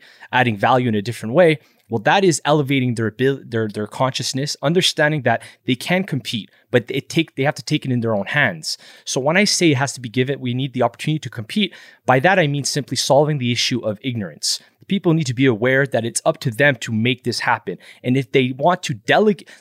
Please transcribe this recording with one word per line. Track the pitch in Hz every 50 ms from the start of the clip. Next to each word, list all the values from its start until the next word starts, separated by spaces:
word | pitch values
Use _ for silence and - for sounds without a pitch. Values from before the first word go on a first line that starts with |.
| _ - - - - -
adding | - 123 131 120 110
value | 98 107 117 127 127 127 123
in | 107
a | 104
different | 98 120 117 - - 110 117
way. | 160 185 165 156 147 _ _ _ _ _ -
Well, | 117 117 101
that | 151 156 196 196
is | 185 160 - -
elevating | 143 151 156 147 127 143 139 127 127 117
their | 107 113 110
abil-, | 101 - 127 131 139 135 -
their, | 131 117 113 113 110
their | 101 104 107 -
consciousness, | - - 135 127 131 - 127 - - 131 139 147 - -
understanding | - 139 165 185 - - - - 151 151 156 156 120
that | 123 117 113 - - - _ -
they | - 131
can | - - - 175 185 190
compete, | - - 131 - - - 113 92 - _ _ _ -
but | - 123 107 -
it | - 139 - -
take, | - 170 165 - _
they | - 135
have | 143 151
to | -
take | - - 151 151 -
it | 135
in | 127 123
their | 113 113 110
own | 101 98 -
hands. | - 147 143 117 90 80 - - - - - - - - -
So | - - 151
when | 127 143 165
I | 185 208
say | 196 - - 180 165
it | 143 123
has | 135 139 -
to | -
be | 120 123
given, | 101 127 127 131 143 131
we | 131 127 120
need | 127 131 139
the | 120 127
opportunity | 120 117 - - - - 156 156
to | - 120
compete, | - - 107 - - 214 202 - - - - - - _ -
by | - 127 135
that | 131 175 196 190
I | 170 143
mean | 143 143 131
simply | - - 147 131 - 135
solving | 117 - - 143 135 151 147 156 143
the | 123 120
issue | 120 117 - - 131 117
of | - 110 104 -
ignorance. | - 135 123 117 101 85 73 - - - - - - _ _ _ _ -
People | 190 196 - 180 156
need | 165 156
to | 123 120
be | 110 135 135
aware | 117 101 110 127 131 135 139 135
that | - 120 110
it's | 117 113 - -
up | 160 165 -
to | - 139
them | 110 104 143 147 135
to | - - -
make | 117 107 110 123 131 - -
this | 123 110 -
happen. | - - 120 110 - - 87 - - - - _ -
And | 127 127
if | 135 135 -
they | - 139 131 127
want | 135 127 139 170 180 180 -
to | - 143
delegate, | 104 - - 139 160 208 220 202 - - - - -